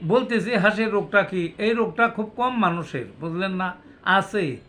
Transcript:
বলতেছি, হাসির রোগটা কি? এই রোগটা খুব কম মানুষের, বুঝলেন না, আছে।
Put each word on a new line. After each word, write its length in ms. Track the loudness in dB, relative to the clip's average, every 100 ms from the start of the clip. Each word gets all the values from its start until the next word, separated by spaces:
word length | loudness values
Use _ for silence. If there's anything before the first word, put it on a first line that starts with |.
| 2
বলতেছি, 380 | 2 2 -2 0 2
হাসির 280 | 2 2 0 0
রোগটা 240 | 2 2 2
কি? 120 | -2 -4 -2 0
এই 60 | 2
রোগটা 260 | 0 2 0 0
খুব 120 | -8 -2
কম 160 | -2 2
মানুষের, 420 | 0 0 -4 -8 -8 -10
বুঝলেন 320 | -8 -4 -4 -2
না, 80 | -4 -6 -18 -8 2 2
আছে। 280 | 2 -2 -2 -4